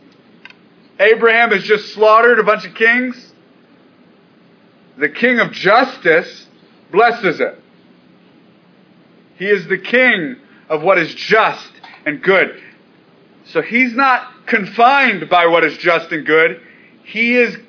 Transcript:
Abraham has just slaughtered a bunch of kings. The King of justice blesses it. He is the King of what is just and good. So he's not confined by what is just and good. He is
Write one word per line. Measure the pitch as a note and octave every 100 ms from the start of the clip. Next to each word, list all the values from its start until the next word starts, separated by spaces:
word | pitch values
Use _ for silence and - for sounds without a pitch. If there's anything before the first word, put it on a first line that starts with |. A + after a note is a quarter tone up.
| _ _ _ _ - - _ _ _ -
Abraham | G3+ A3 A3+ A3+ A#3
has | G3
just | G#3 G#3+ -
slaughtered | G3+ G#3+ A3 A#3+ A#3
a |
bunch | G3 G#3 F3+
of | -
kings. | A3+ A#3+ B3+ B3 - _ _ _ _ _ _ _ _ _ _ _ _ _ _ _ _ -
The | D3
King | - B3 A#3+
of | G3
justice | - F3 A3 C4 - F3 D#3+ - - - _ _ _ _
blesses | F3 A#3 A#3 F#3+ D3
it. | A#2+ - _ _ _ _ _ _ _ _ _ _ _ _ _ _ _ _ _ -
He | F#3+
is | G3+ D#3+
the | F#3
King | - A#3+ B3+ G#3 D3 B2 _ _ -
of | D#3
what | E3 F#3
is | D#3
just | - - G#3+ F#3 - - - - - D3+
and | C#3+
good. | D#3+ F#3+ C#3+ - - - _ _ _ _ _ _ -
So | E3
he's | - A#3 C4
not | A3+ C#4 A#3+ - - -
confined | A3+ F3+ - A#3+ C#4 B3+ G3 D#3
by | F3 E3+
what | E3
is | D#3+ C#3+
just | E3+ E3 D#3+
and | E3 C3+
good. | D#3 E3 F3+ - - _ _
He | - G#3+ A#3 B3
is | A#3 E3